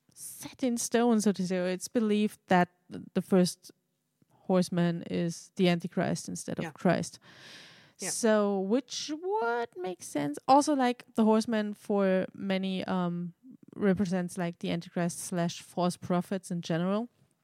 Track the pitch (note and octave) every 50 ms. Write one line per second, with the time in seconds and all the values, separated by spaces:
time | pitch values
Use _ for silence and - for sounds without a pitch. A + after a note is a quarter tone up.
0 | _ _ _ - - - - - - C#4+ - - C4+ B3 A#3+ A#3 - - - A3+
1 | A#3+ A#3+ A3+ G#3+ G3 G#3+ F3+ - F#3 F3 F#3 F3+ F3+ F#3 F#3 F#3 - - - B3
2 | A3 G#3 G#3 G#3 G#3+ G#3 - - _ - F#3+ F3+ F3+ - _ _ _ - G2+ -
3 | - - - F#3 - - G3+ F3+ F3+ - - - - - - _ _ _ _ _
4 | _ _ _ _ _ _ _ _ _ - F#3+ F3+ F3 - F#3 F3 E3+ F3 E3+ E3+
5 | - - F3+ F3+ F3 E3+ E3+ - - - _ - F#3 F3+ F3 E3+ - - - F#3+
6 | - - F3 - - - F3+ E3 - - - - E3+ D#3+ - - - F3+ E3 -
7 | E3+ - - - _ - - - - - - - - - - - - _ _ -
8 | G3+ F3 - - A#3+ A3 G#3+ G#3+ G#3 G3+ G3+ F#3+ F#3+ F#3+ A3+ C#4 - - - -
9 | - D4 D#4 D4+ F4+ F#4+ G#4 A4 A#4 A#4 A#4 A#4 A#4 - - F4+ F4+ F#4 F4 -
10 | - - - D4 C#4+ C#4+ D4 - - - C4+ D4 C#4+ D#4 D4 C4+ B3+ B3 A#3+ -
11 | - - _ A#3 A3 A3 A3 A3 - A#3+ A3+ G#3+ G#3 G#3 G#3 - - - G#3 G3+
12 | G3 F#3+ F#3 F#3 - - - - G3 G3 F#3+ F#3+ F#3+ F#3+ F#3+ F#3 - - F#3+ F#3
13 | F3+ F3 F3 F3 F3 E3+ - _ B3 C4 - - - - - - G#3 G3 F#3 F#3+
14 | G#3 E3+ F#3 F3+ F3 F3 - F#3+ E3+ E3+ E3+ - - F3+ F3 E3+ - - - F3+
15 | E3+ F3 - - - - F#3 F3 E3+ E3+ - - - - - F#3 F3 F3 - -
16 | - - F3+ F3 - - G3 F#3 - - F3+ E3+ - - E3 E3 F3 F#3+ G3+ G#3+
17 | A#3+ - _ _ _ _ _ _